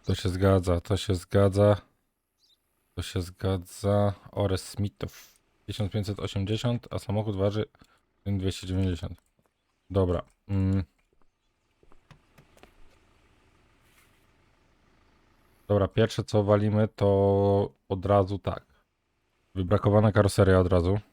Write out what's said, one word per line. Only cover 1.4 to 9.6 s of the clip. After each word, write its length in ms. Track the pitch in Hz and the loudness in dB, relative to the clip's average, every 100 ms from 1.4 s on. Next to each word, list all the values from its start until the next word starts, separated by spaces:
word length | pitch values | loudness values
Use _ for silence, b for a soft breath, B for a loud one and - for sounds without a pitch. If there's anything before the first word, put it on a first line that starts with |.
| 101 98 104 101 _ _ _ _ _ _ _ _ _ _ _ | 2 4 2 2 _ _ _ _ _ _ _ _ _ _ _
To 60 | - | -14
się 200 | - 95 | -8 -8
zgadza. 920 | 87 90 95 95 87 - 101 101 101 92 - | -8 -8 -4 -4 -8 -6 0 2 0 -4 -12
Ores 380 | - 101 92 - | -4 -2 -4 -6
Smithów. 680 | - 101 _ - - - _ _ _ | -6 -6 _ -12 -12 -20 _ _ _
Tysiąc 260 | - - 101 | -14 -8 -4
pięćset 280 | 107 98 98 | -4 -6 -8
osiemdziesiąt, 680 | 98 98 98 110 123 120 - | -6 -6 -4 -4 -4 -6 -8
a 80 | - | -12
samochód 360 | - 101 107 | -4 -4 -4
waży 300 | 95 101 107 - _ b b _ _ | -2 -2 -2 -8 _ b b _ _
dwieście 420 | 101 101 95 - 92 | -6 -4 -4 -6 -6
dziewięćdziesiąt. 540 | 92 92 87 87 87 _ _ _ _ | -2 -2 -4 -8 -14 _ _ _ _